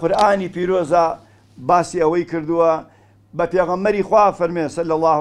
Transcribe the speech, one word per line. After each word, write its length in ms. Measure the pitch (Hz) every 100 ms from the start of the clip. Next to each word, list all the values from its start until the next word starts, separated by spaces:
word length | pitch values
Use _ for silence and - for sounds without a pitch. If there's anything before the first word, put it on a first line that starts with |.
قورئانی 480 | 165 214 208 202 180
پیرۆزە 520 | 180 180 185 156 175 165 - - _ _ - 131
باسی 300 | 175 160 180
ئەوەی 220 | 156 175 170
کردووە، 420 | 165 151 165 165 160 - _ _ _ _ 147
بە 80 | 170
پێغەمبەری 500 | 185 180 240 202 208 196
خوا 160 | 220 208 151
فەرمێ 260 | 170 170 151 156
سەلی 180 | 170 160
الله 220 | 165 151